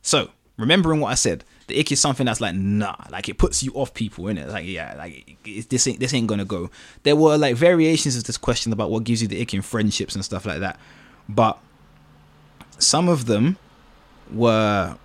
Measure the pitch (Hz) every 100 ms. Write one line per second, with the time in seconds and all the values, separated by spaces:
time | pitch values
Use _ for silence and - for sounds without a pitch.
0 | - 131 101 _ _ - 113 180 160 156
1 | 123 120 - 85 - _ - - 156 139
2 | 147 131 127 110 107 90 95 104 101 -
3 | - 85 - - - - 131 123 139 -
4 | 110 - 92 101 67 101 85 90 78 58
5 | 85 69 - - 107 104 113 127 - 117
6 | 127 135 113 104 98 98 87 - - -
7 | - 151 156 151 147 120 170 180 160 160
8 | 151 123 113 113 - 117 117 107 104 110
9 | 113 113 113 98 117 98 95 117 107 -
10 | 104 98 92 92 107 78 95 - - -
11 | - - - 104 110 - - _ _ _
12 | _ - _ _ - _ - - - 147
13 | 175 165 117 107 131 190 - - - -
14 | _ - - 110 117 110 107 101 90 71